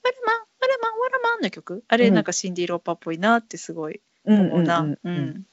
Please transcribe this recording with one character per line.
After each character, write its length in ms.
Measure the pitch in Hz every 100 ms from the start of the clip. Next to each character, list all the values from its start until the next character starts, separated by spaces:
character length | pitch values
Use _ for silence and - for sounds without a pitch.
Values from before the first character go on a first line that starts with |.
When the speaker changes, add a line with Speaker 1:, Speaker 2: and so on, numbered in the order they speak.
Speaker 1:
ワ 80 | 494
ル 60 | 508 466
マ 80 |
ン、 60 | 453 440 _
ワ 60 | 508
ル 120 | 539
マ 80 | 453
ン、 100 | 440
ワ 100 | 508
ル 100 | 508
マ 140 | 466 466
ン 40 |
の 80 | 240
曲、 340 | 165 - 180 _
あ 80 | 233
れ、 100 | 240
Speaker 2:
う 40 |
ん。 40 | 180
Speaker 1:
な 60 |
ん 20 |
か 80 | 156
シ 180 | 175 190
ン 40 |
デ 100 | 175
ィ・ 40 | 170
ロ 100 | 170
ー 20 |
パ 140 | -
ー 20 | 170
っ 20 |
ぽ 120 | -
い 80 | 165
な 200 | 202 233
っ 20 |
て 160 | 226 165
す 160 | -
ご 160 | 165 156
い 120 | - _ _ -
思 340 | 214 180 175
う 40 |
な。 160 | 165 170
Speaker 2:
う 80 | 156
ん 40 |
う 20 |
ん 60 | 143
う 80 | 175
ん 60 | 175
う 20 |
ん。 40 |
Speaker 1:
う 20 | 135 190
ん。 60 | 190